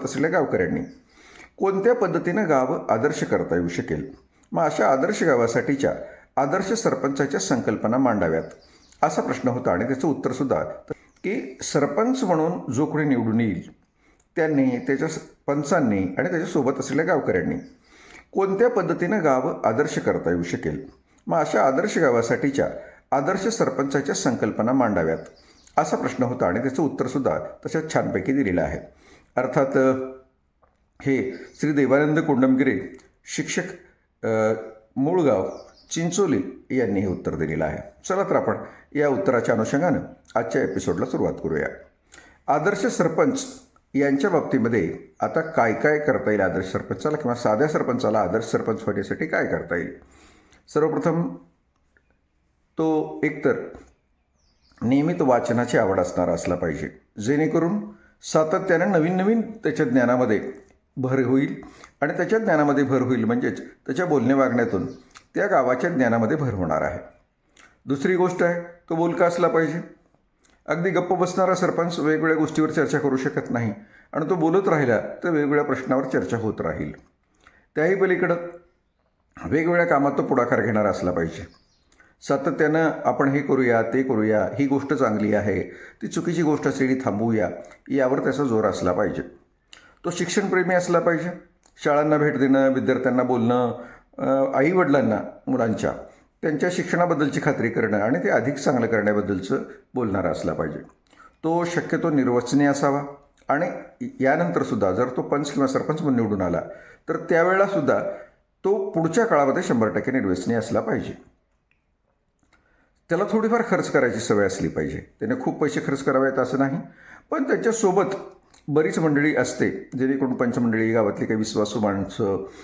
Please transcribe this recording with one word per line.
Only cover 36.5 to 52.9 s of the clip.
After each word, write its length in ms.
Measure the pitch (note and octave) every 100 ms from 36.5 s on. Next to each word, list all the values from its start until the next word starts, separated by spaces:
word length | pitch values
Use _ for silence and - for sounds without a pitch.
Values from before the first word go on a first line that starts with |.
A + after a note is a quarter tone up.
| - -
यांनी 280 | B2+ A2 G2+
हे 80 | G2+
उत्तर 280 | E2 - D#2
दिलेलं 300 | D#2 D#2 D#2
आहे. 120 | - - - -
चला 140 | F#3+
तर 120 | F#3+ C#3
आपण 220 | - G2+ - - _ C#3+
या 140 | D3
उत्तराच्या 460 | B2 - A#2+ A2 A2+
अनुषंगानं 440 | A2 C#3 F3 B2 - - _ A2
आजच्या 280 | A#2 C3+
एपिसोडला 420 | - - - F2 A#2
सुरुवात 280 | D#3+ F2+ -
करूया. 240 | D#2+ D#2 C#2 - - _ _ - - _ -
आदर्श 380 | D3 E3+ G3+ B3
सरपंच 600 | - E3 - D3+ - - - - _ _
यांच्या 360 | C3+ C#3+ C#3 G3+
बाबतीमध्ये 680 | E3 - C3 A2+ A2+ D#2+ - - -
आता 200 | A2 E3
काय 320 | D#3 - A#2
काय 260 | G#2 D3+ D3+
करता 300 | C#3+ G#2 G#2+
येईल 120 | G#2
आदर्श 300 | F#2 F2+ F#2
सरपंचाला 460 | G2+ - - D3+ D3+
किंवा 180 | B2 A#2
साध्या 320 | A2+ G#2+ D3+
सरपंचाला 520 | E3 B2+ A#2+ A2+ G#2+
आदर्श 260 | F#2 A2 -
सरपंच 380 | A#2+ A2+ G#2+ -
होण्यासाठी 400 | G2+ G2 - E3
काय 200 | F#3+ B2+
करता 300 | E2 - F2
येईल? 180 | - - - - - _ _ _ _
सर्वप्रथम 600 | D3+ D#3 - E3+ E3 C#3 - - _ _ _ _ _ _ _ _ _ _ _ _ -
तो 420 | D#3+